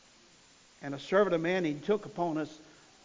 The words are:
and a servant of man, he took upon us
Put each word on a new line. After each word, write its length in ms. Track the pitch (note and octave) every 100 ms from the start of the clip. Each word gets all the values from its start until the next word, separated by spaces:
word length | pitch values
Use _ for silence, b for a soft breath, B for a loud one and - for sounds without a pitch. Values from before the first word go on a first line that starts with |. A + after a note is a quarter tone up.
| - - - - - - - -
and 120 | D3
a 60 | C#3
servant 340 | - F#3+ G3+
of 60 | E3+
man, 240 | E3 F#3
he 100 | E3+
took 320 | D3 - F3+ -
upon 320 | - F3 D#3
us 200 | D3 - B B B B